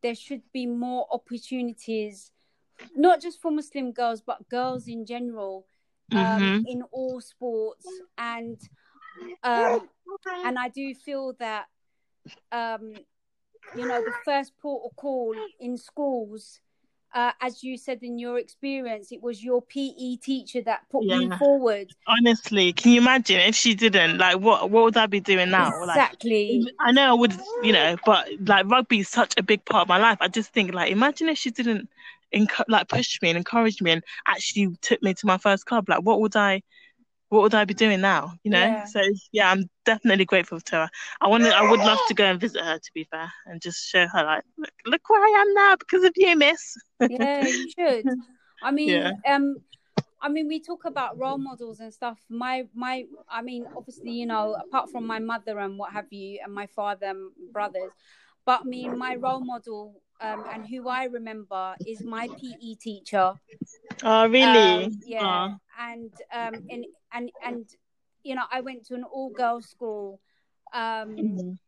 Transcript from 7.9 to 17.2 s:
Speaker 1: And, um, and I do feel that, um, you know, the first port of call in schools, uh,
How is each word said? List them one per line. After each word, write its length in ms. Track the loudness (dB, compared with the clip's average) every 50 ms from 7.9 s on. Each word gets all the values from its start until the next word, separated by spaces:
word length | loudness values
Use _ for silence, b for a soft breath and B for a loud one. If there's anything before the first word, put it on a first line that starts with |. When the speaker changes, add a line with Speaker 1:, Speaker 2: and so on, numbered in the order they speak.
| -18 -18 -18 _ _ -10
Speaker 1:
And, 400 | -8 -8 -8 -10 -10 -12 -14 -16 -18 -20 B B B B B B B B B -18 B B B B -2
um, 440 | 0 2 2 2 2 2 0 -2 -6 _ _ _ -16 -16 -14 _ -10 -10 -6 -6
and 140 | -6 -4 -4
I 100 | -6 -8
do 240 | -8 -10 -10 -10 -10
feel 400 | _ _ -10 -10 -8 -8 -10 -10
that, 320 | _ -8 -8 -8 -8 -10 _ _ _ _ _ _ _ _ _ _ _ _ -20 -20 _ _ _ -8
um, 420 | -8 -6 -6 -8 -10 -12 -16 -20 -20 -20 _ _ _ _ _ _ _ _ _ _ _ _ -18 -12
you 100 | -8 -6
know, 160 | -4 -4 -2 -4
the 100 | -4 -6 -8 -6
first 340 | -2 -2 -2 -2 -6 _ _
port 320 | _ -10 -10 -8 -10 -12
of 60 | _
call 400 | -12 -8 -6 -6 -4 -4 -6 -6 -8 -10 -14 _ _
in 160 | -12 -10 -10 -10
schools, 840 | -12 -16 _ -6 -4 -4 -4 -4 -6 -10 -14 -18 -20 -20 -20 _ _ _ _ _ _ _ _ _ _ _ _
uh, 160 | -2